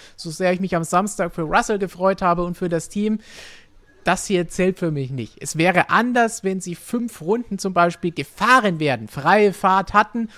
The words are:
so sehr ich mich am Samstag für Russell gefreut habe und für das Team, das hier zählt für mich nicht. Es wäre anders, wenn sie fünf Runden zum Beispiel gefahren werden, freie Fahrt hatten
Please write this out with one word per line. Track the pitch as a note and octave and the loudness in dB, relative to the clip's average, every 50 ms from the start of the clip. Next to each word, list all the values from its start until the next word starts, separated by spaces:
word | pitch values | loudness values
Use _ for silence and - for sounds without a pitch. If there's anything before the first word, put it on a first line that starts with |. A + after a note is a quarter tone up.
| - - - | -8 -20 -20
so | - - E3+ | -14 -12 -10
sehr | D#3 - F#3 F3+ F#3 | -6 -2 0 0 2
ich | F3+ | 0
mich | F#3+ F#3 F#3 | 0 -2 -2
am | E3 E3 | -2 0
Samstag | - - F3+ G3 G#3 - - F3+ F3 - | 0 0 0 0 0 -2 -4 -4 -4 -4
für | - | -6
Russell | E3 D3+ E3+ G#3+ A#3+ - G#3+ G3 | -4 0 0 0 2 0 -2 -2
gefreut | G3 F3 - F3 F3+ F#3+ G3 - | -4 -4 -4 0 0 0 2 2
habe | F#3+ F3+ E3+ F3 F3 | 2 0 0 0 -2
und | F3 F3 | -4 -4
für | - F#3 F3 | -4 -4 -2
das | E3+ D#3+ - - | -2 -2 -4 -4
Team, | - G3+ G#3 G#3+ A3 G#3+ - - - - - - - - - _ _ - - _ _ _ - | -4 -2 -2 0 -2 -4 -6 -10 -20 -20 -20 -20 -20 -20 -20 _ _ -20 -20 _ _ _ -2
das | F3 F3+ F#3 - | -2 -2 0 0
hier | - G3+ F3 E3+ - | 0 0 0 0 -2
zählt | - - F3+ F#3 F#3 - | -2 0 0 0 0 0
für | F3+ E3 | -2 -4
mich | D3+ C#3+ C3+ B2 | -2 -4 -4 -6
nicht. | C3+ B2+ A2+ - - - | -6 -6 -8 -8 -10 -12
Es | - - - D3+ | -10 -6 -2 0
wäre | E3 F3+ F3+ F3+ - - | 2 4 4 2 2 4
anders, | - A3 A#3 B3 A#3+ B3 A#3 A3 - - - | 2 2 2 2 2 2 2 2 0 -4 -4
wenn | F#3+ F#3+ F#3+ | -4 -4 -4
sie | - F3+ E3+ | -6 -8 -10
fünf | - - - - B3 A#3+ A#3 - - | -12 -8 -6 -4 -4 -4 -6 -8 -8
Runden | D3+ E3+ A3 A#3+ A#3 - G3 F#3+ | -4 -2 -2 -2 -2 -4 -6 -6
zum | - F#3+ F3+ | -4 -2 2
Beispiel | F3 F3 F3 E3 - - F3 | 2 2 2 2 -2 -4 -4
gefahren | D#3+ - C#3 - - - G3 A#3 B3+ C4 G#3+ G3+ E3+ D#3 | -4 -4 -8 -8 -6 -2 2 4 4 6 4 2 0 0
werden, | D#3 C#3+ C3 A2+ A2+ G#2+ | 0 0 0 -2 -4 -8
freie | - D3+ C3+ E3 F#3+ G#3+ G#3 G3+ | -10 -2 2 4 4 6 4 4
Fahrt | F3 - - F#3+ F#3+ F#3+ F3+ - - | 2 0 0 2 2 2 0 2 2
hatten | G#3 G#3+ - - A#3 A3+ - - | 2 2 2 0 -6 -6 -8 -10